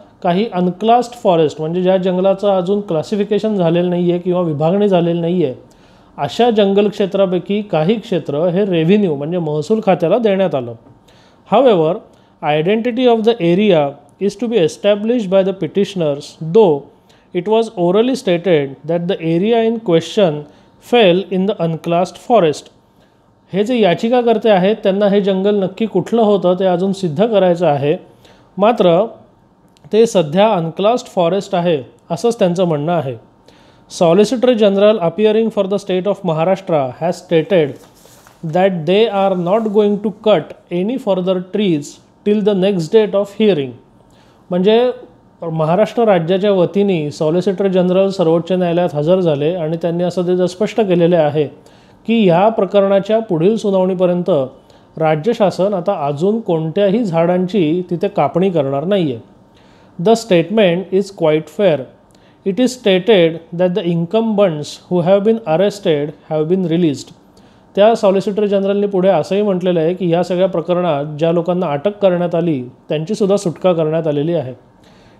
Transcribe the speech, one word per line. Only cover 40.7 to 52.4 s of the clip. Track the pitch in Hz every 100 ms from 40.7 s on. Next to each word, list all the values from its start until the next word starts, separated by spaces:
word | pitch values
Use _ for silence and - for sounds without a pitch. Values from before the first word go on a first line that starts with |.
any | 175 190 262
further | - 185 185 185 180
trees | 202 208 151 143 - _ _ 208
till | 214
the | 208 202
next | 196 196 156 220
date | 208
of | 196 202 -
hearing. | 214 165 131 120 _ _ _ _ _ _ _
म्हणजे | 180 185 226 247 240 - - _ _ 170
महाराष्ट्र | 160 156 180 214 -
राज्याच्या | 226 185 160 190 208
वतीने | 196 170 196 202 175 147
सॉलिसिटर | - 156 170 190 185 196
जनरल | 185 180 185 196
सर्वोच्च | 190 160 170 165
न्यायालयात | 185 180 170 175
हजर | 147 151 190
झाले | 170 143 147
आणि | 185 156 165
त्यांनी | 170 170
असं | 175 175
ते | 180 180 180
स्पष्ट | - 160 -
केलेले | 202 180 170 175
आहे | 147 147 139 - - - _ - -
की | 226
ह्या | 196 165